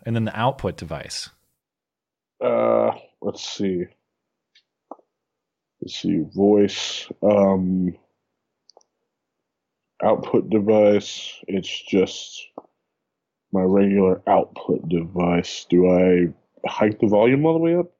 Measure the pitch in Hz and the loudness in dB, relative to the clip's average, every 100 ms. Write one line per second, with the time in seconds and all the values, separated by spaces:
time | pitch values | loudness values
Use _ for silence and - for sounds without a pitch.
0 | 120 117 110 107 123 139 92 - 80 73 | -6 -4 -4 -2 -4 -2 -6 -8 -10 -12
1 | - - - _ _ _ _ _ _ _ | -12 -14 -14 _ _ _ _ _ _ _
2 | _ _ _ - 120 117 117 113 110 - | _ _ _ -6 -2 0 2 2 0 -4
3 | - - 101 - - - 98 90 87 _ | -12 -10 -10 -8 -10 -6 -4 -4 -6 _
4 | _ _ _ _ _ _ _ _ - - | _ _ _ _ _ _ _ _ -20 -20
5 | _ _ _ _ _ _ _ - - - | _ _ _ _ _ _ _ -18 -16 -8
6 | 90 85 76 95 101 104 98 - - - | -4 -4 -4 0 2 4 2 -2 -10 -10
7 | - - 104 104 98 95 92 92 90 - | -12 -2 2 4 4 2 0 -2 -4 -6
8 | _ _ _ _ _ _ _ _ _ _ | _ _ _ _ _ _ _ _ _ _
9 | _ _ _ _ _ _ _ _ _ - | _ _ _ _ _ _ _ _ _ -2
10 | 113 107 - 120 - 110 101 107 104 104 | 0 0 0 -2 2 0 4 6 6 4
11 | - - - - - 95 - - - 98 | 0 -14 -14 -16 -6 -6 -6 -12 -2 0
12 | 95 - - - - - - _ _ _ | 0 -4 -16 -18 -20 -20 -20 _ _ _
13 | _ _ _ _ - 95 92 98 101 101 | _ _ _ _ -6 -2 2 2 2 4
14 | 92 92 - 95 - - - - 80 85 | 2 0 2 0 0 -6 -6 -4 -2 -4
15 | 82 90 87 87 - - - 87 90 90 | -4 -2 0 0 -2 -10 0 2 4 4
16 | 92 90 87 - _ _ - - 107 107 | 4 4 0 -4 _ _ -8 -2 -2 0
17 | - 104 117 135 156 165 165 175 175 | 2 4 4 2 2 0 0 0 -2